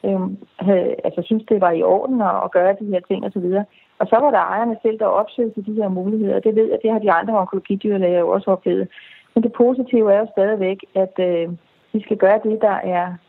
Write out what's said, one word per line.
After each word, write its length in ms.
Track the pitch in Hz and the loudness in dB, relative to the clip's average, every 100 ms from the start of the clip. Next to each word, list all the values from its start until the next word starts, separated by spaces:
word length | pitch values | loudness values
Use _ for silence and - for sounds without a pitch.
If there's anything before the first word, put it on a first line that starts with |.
| 196 | -2
øh, 160 | 190 185 196 - - | -2 -4 -8 -16 -6
havde, 360 | 185 190 170 - | 0 2 0 -4
altså, 180 | 175 170 | -6 -6
syntes, 260 | 175 220 214 | -2 -4 0
det 140 | 214 | 2
var 100 | 185 | 2
i 120 | 170 | 2
orden 380 | 180 190 - 254 | 2 2 2 0
at, 140 | 196 190 185 | 0 0 0
at 60 | |
gøre 240 | 185 185 202 | 2 2 0
de 60 | 208 | -2
her 140 | 185 | -4
ting 260 | 180 190 202 | -2 -6 -4
og 60 | |
så 80 | 196 | -4
videre. 260 | 180 196 208 _ _ _ | -2 -2 -4 _ _ _
Og 80 | 202 | 0
så 80 | 220 | 2
var 160 | 294 | 4
der 60 | 220 | 2
ejerne 400 | 180 196 233 220 | 0 -2 -4 -2
selv, 180 | 226 220 | -2 0
der 60 | 214 | 0
opsøgte 560 | 190 208 - 226 214 | 0 -2 -4 -4 -4
de 120 | 202 | -6
her 140 | 214 202 | -4 -2
muligheder. 520 | 185 185 220 202 196 | -2 -2 -2 0 0
Det 160 | 220 214 | 0 2
ved 140 | 220 | 0
jeg, 100 | - | 0
det 80 | 226 | 0
har 80 | 220 | 0
de 120 | 202 | 2
andre 280 | 165 202 214 | 0 0 -2
onkologidyrlæger 800 | 185 196 - 196 214 202 185 175 | -2 -6 -4 -4 -2 0 0 2
jo 100 | 170 | 0
også 220 | 196 202 | 0 0
oplevet. 360 | 185 - 185 190 - - - _ | -2 0 -2 -4 -10 -20 -20 _
Men 100 | - | -2
det 100 | 226 | -2
positive 600 | - 240 254 254 240 214 | 2 2 2 0 2 4
er 60 | 202 | 4
jo 80 | 220 | 2
stadigvæk, 480 | 208 196 214 190 190 - 190 | 0 0 0 -2 -4 -6 -2
at, 180 | 190 190 | -2 0
øh, 300 | 180 170 170 175 _ _ _ | 0 0 -4 -8 _ _ _
vi 80 | 214 | -6
skal 160 | - 208 | -4 2
gøre 220 | 190 220 | 4 4
det, 180 | 220 214 | 0 0
der 160 | 214 190 | 0 0
er 300 | 185 180 180 180 | -2 -4 -4 -8